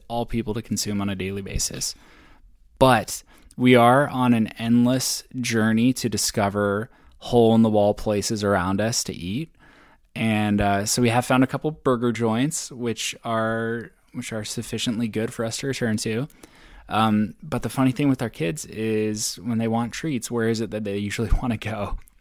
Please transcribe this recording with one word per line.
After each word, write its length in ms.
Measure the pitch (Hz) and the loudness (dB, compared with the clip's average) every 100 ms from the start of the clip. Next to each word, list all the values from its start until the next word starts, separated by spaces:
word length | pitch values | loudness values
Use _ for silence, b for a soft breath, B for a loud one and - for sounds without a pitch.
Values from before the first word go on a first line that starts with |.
| - | -8
all 180 | 120 117 | -6 -4
people 280 | 117 107 107 | -4 -4 -6
to 60 | |
consume 380 | - 101 104 101 | -4 -4 -2 -2
on 100 | 101 | -2
a 60 | 95 | -4
daily 260 | 95 98 | -4 -6
basis. 520 | 98 - - - - - B B B B - - _ _ | -6 -4 -4 -6 -8 -10 B B B B -20 -20 _ _
But 440 | 131 117 92 - - b b - | 4 4 0 -10 -14 b b 0
we 200 | 127 123 | 6 8
are 340 | 117 131 139 | 8 6 2
on 240 | 127 127 | 0 2
an 140 | 117 110 - | 2 0 -4
endless 640 | 117 120 120 131 - - - 131 | 2 4 4 2 -2 -6 -8 -8
journey 540 | 120 113 110 110 120 | -2 2 2 4 2
to 160 | 127 120 | 2 -2
discover 800 | 104 - - 101 98 101 101 110 b b b | -2 -2 0 0 2 0 0 -4 b b b
hole-in-the-wall 760 | - 120 113 113 113 107 104 | 0 4 6 6 6 6 4
places 500 | 104 - 104 - 110 | 2 -2 -2 -2 -2
around 380 | 104 98 90 98 | 2 2 2 0
us 220 | 110 120 | 0 -2
to 100 | - | -6
eat. 400 | - 85 110 160 _ b b b b _ - | -8 -6 -6 -8 _ b b b b _ -4
And, 440 | 113 107 107 101 | 0 0 2 2
uh, 260 | 101 98 104 | 2 0 0
so 160 | - | 2
we 60 | 120 | 2
have 140 | 120 | 2
found 200 | 123 127 | 2 2
a 40 | 131 | 2
couple 220 | 139 156 | 0 -4
burger 420 | 156 143 120 120 | -2 0 2 0
joints, 600 | 113 117 113 139 - - | 0 0 0 0 -2 -10
which 440 | 127 120 110 - - | -6 -6 -4 -6 -8
are, 680 | 120 113 113 113 113 117 104 _ _ | -4 -2 0 -2 -4 -6 -10 _ _
which 200 | 120 123 | -12 -8
are 100 | 110 | -8
sufficiently 640 | 104 - 113 113 - 110 120 | -8 -8 -8 -4 -2 -2 -2
good 240 | 104 113 | -2 -4
for 140 | - 113 | -4 -6
us 120 | - | -4
to 100 | 139 | -6
return 300 | 131 117 107 | -2 -2 0
to. 300 | 113 110 147 B B B B B - | -2 -4 -6 B B B B B -4
Um, 460 | 107 110 107 107 - | 0 2 2 0 -6
but 180 | 156 123 | -8 -6
the 80 | 117 | -4
funny 220 | - 131 | 0 2
thing 180 | 127 143 | 2 0
with 140 | 131 | 0
our 60 | 117 | -2
kids 360 | - 165 160 - | -4 -4 -4 -10
is 680 | 104 110 107 107 107 113 - | -6 -2 0 0 -2 -6 -6
when 240 | 87 113 | -4 -2
they 80 | 113 | 0
want 260 | 113 117 | -2 -4
treats, 380 | - 165 131 - | -6 -6 -4 -4
where 180 | 120 113 | -2 0
is 120 | 113 | 0
it 100 | 110 | -4
that 120 | 107 | -6
they 140 | 104 101 | -4 -4
usually 320 | 101 - 110 - | -4 -4 0 0
<laughs> 60 | |
wanna 160 | 127 110 | 0 -6
go? 400 | 110 107 98 - - _ | -6 -6 -6 -8 -12 _